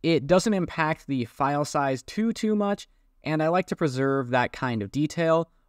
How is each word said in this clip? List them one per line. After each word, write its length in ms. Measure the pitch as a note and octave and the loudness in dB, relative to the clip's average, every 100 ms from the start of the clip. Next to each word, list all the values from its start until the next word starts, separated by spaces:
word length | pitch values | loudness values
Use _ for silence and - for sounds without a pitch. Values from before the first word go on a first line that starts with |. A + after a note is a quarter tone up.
It 260 | D#3+ D#3+ C#3 | 2 0 4
doesn't 260 | F3+ A3+ | 4 4
impact 540 | G3 E3 - D#3 D#3+ - | 0 -2 -2 -2 -2 -4
the 180 | C3+ A2+ | -4 -4
file 400 | - C#3 C#3+ D3 | -2 -2 0 -2
size 380 | D3 C#3 C3 | -2 0 -2
too, 280 | - - A3+ | -6 -4 -2
too 240 | A3 A3 G#3+ | 0 -2 0
much, 320 | G3+ G3+ - _ _ _ C#3 | 0 -4 -8 _ _ _ -4
and 180 | D#3 | 0
I 60 | D#3 | 2
like 160 | F3+ F#3 | 0 -2
to 100 | - | -2
preserve 540 | D#3+ B2+ C3+ C3+ B2 | -2 0 0 0 0
that 240 | B2 B2 | 0 0
kind 280 | - B2+ A2+ | -2 -4 -2
of 120 | G2+ | -4
detail 580 | C3+ D3+ - E3 E3 E3 _ | -2 -2 0 2 2 0 _